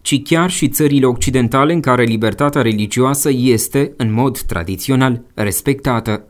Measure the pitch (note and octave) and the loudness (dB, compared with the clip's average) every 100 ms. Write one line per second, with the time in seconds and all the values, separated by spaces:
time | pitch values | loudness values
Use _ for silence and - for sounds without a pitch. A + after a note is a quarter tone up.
0 | - C#3 - E3 F3+ - C#3+ - D3+ C#3+ | -2 -2 0 0 0 0 -2 0 2 4
1 | C3 B2 - B2+ A#2 C3+ D3 E3+ C#3 B2 | 2 2 0 2 2 2 2 2 2 2
2 | A#2 A2+ A2 - D3 C#3+ A#2 G#2+ G#2 A#2+ | 2 0 -2 0 0 2 0 0 -2 0
3 | B2+ C#3 D3 C3 B2+ A2+ - C#3 C#3+ - | 0 0 0 2 2 2 0 -2 -2 -2
4 | A2+ A2 C3+ C3 - F2+ E2+ F#2+ - C3 | -2 0 0 -2 -4 -6 -6 -6 -2 0
5 | C3 A#2 - - G#2 F#2 - C#3 C3 B2 | 2 -2 -6 -6 -4 -2 -2 -2 -2 -2
6 | - G#2 - | -2 -4 -6